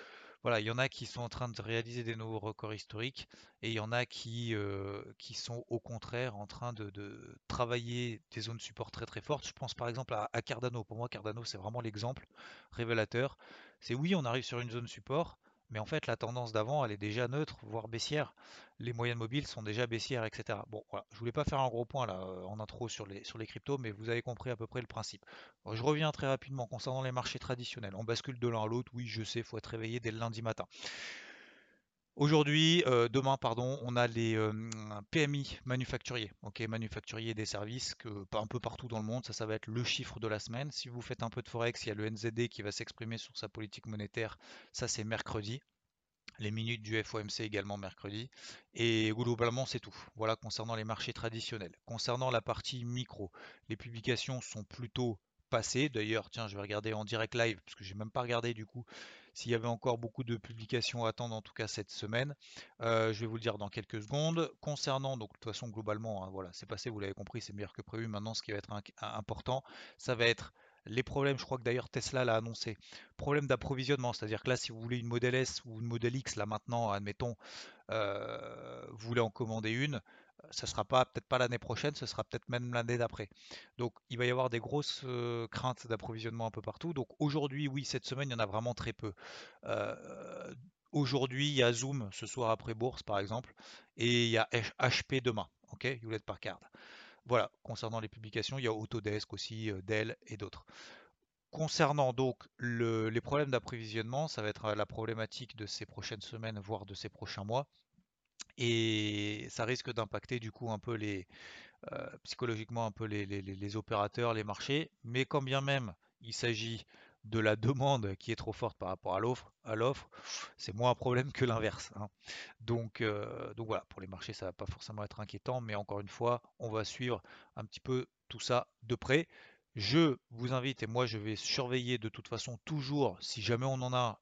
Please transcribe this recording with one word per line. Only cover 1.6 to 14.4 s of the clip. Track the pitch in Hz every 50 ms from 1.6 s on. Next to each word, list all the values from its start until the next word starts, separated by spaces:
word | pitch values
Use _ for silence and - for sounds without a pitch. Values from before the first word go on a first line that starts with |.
réaliser | 101 107 117 117 113 117 120 123 117
des | 113 113
nouveaux | 110 110 110 110 107
records | 98 110 104 - - 107 107
historiques, | 101 - - - 107 117 135 135 - - - - - - - _ _ -
et | 113
il | 113
y | 110
en | 107 110
a | 120 120 123
qui, | - - - - 117 113 117 120 117 110
euh, | 104 101 101 98 98 98 98 101 101 - - 104 -
qui | - - 113
sont | - - - 120 120 - -
au | - -
contraire | - - 117 110 - - - 120 127 127 101 101
en | 104 -
train | - - 120 120 117
de, | 107 107 101
de | 95 101 104 101 110 113 - - - - _ _
travailler | - - 123 117 120 123 117 117 120 123 123 120 113 104 - _
des | - 113
zones | 107 110 113 110
support | - - - - 117 -
très, | - - 117 -
très | - 107
fortes. | - - 147 135 -
Je | -
pense | - - 139 117 -
par | - 123 120
exemple | 117 131 127 - 120
à, | 107 107 -
à | - 120
Cardano. | - - 139 113 120 123 117 120 101
Pour | - 110
moi, | 110 117 127
Cardano, | - 104 104 107 107 120 113
c'est | - - 101
vraiment | 95 107 113 123
l'exemple | 117 113 101 104 110 120 135 - - - _ - - - - - - -
révélateur. | - - 117 113 120 113 107 - - 117 131 139 - - - - - - - - - _
C'est | - - 117
oui, | 131 151 175 196
on | 175 139
arrive | 117 117 131